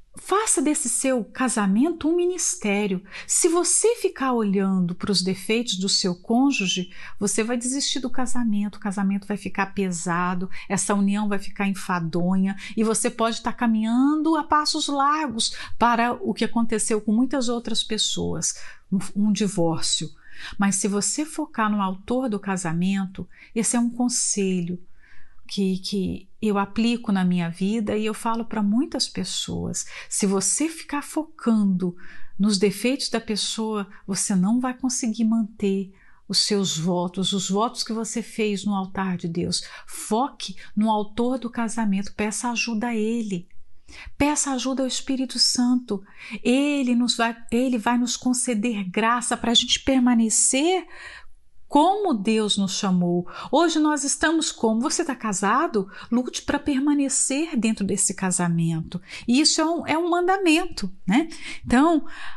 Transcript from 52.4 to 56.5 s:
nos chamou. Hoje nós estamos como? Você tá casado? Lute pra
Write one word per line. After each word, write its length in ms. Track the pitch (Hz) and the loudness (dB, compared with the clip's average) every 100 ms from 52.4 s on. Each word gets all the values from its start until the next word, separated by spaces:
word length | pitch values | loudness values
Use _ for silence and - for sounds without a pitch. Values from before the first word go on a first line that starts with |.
| 208 208 | 2 0
nos 200 | 190 - | 0 0
chamou. 520 | 196 180 175 175 175 - - | 2 2 2 0 -2 -8 0
Hoje 300 | 285 339 311 | 4 4 4
nós 240 | 302 294 | 2 2
estamos 480 | 277 - 320 330 302 | 0 0 2 2 0
como? 300 | - 220 220 | 0 0 2
Você 240 | 285 - | 0 0
tá 100 | 320 | -2
casado? 760 | 254 220 196 196 247 330 214 196 - - | -4 -4 0 2 2 2 0 -4 -8 -2
Lute 320 | 233 247 - | 0 0 -6
pra 160 | - | -4